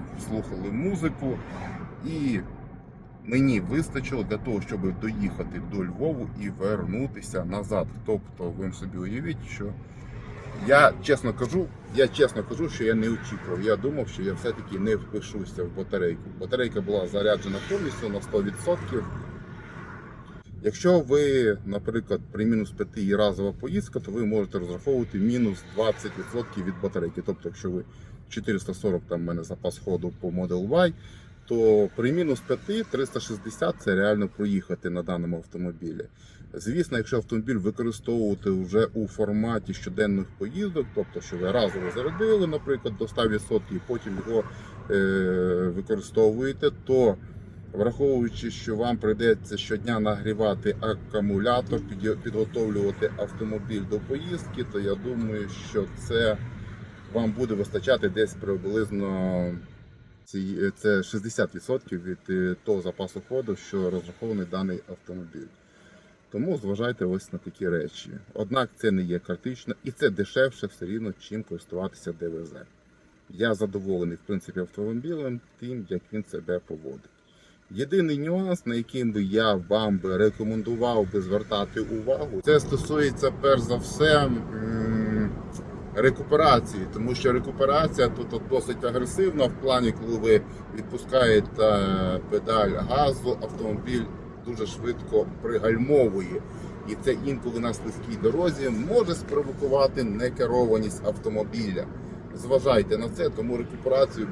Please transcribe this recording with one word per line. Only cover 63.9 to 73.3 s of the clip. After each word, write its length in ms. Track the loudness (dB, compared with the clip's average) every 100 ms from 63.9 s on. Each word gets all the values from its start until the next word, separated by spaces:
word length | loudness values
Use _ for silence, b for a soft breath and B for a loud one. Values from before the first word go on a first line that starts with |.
| -2 -6 -8 -6 -4 -4
даний 380 | -4 -4 -4 -10
автомобіль. 580 | -16 -12 -12 -12 -14 -16 _ B B B B B B _
Тому 260 | -4 -2 -2
зважайте 480 | -2 -2 -2 0 -2
ось 280 | -2 -4
на 60 | -12
такі 300 | -12 -6 -2
речі. 420 | 0 -2 -8 -14 -16 -10
Однак 360 | -6 -2 -2 -2 0
це 160 | 2
не 100 | 2
є 180 | 2 -2
критично 560 | -2 -6 -6 -8 -8 -8
і 80 | -8
це 180 | 0 0
дешевше 580 | 2 0 2 2 0 -8
все 180 | -6 -6
рівно, 280 | -6 -6 -8
чим 240 | -8 -10
користуватися 720 | -8 -10 -8 -6 -6 -6 -10
Д 160 | -6 -6
В 160 | -6 -10
З. 80 | -14 -20 _ _ _ _ _
Я 240 | -14